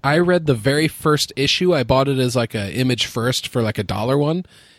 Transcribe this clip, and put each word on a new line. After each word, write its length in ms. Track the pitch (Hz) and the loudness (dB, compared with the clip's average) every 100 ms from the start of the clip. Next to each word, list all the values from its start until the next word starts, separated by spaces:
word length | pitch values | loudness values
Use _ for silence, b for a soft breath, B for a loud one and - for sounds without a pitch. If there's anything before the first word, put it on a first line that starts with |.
I 140 | 143 151 | 2 2
read 300 | 175 180 156 | 2 2 2
the 60 | 120 | 0
very 320 | 104 143 156 | 2 0 0
first 440 | - 160 151 - - | 0 0 0 -2 -2
issue. 380 | 143 - 180 | -2 2 2
I 100 | 160 | 2
bought 240 | 117 131 139 | 2 2 2
it 80 | 135 | 0
as, 160 | 127 120 | 0 0
like, 180 | 117 113 | -2 -4
a 180 | 98 | -6
Image 320 | 95 127 120 - | -2 0 0 -2
First 420 | - 117 127 - | -2 -2 -2 -4
for, 140 | 127 | -2
like, 160 | 110 104 | -2 -2
a 60 | |
dollar 340 | 101 101 113 139 | -4 -4 0 2
one, 280 | 147 170 185 b b | 2 -2 -6 b b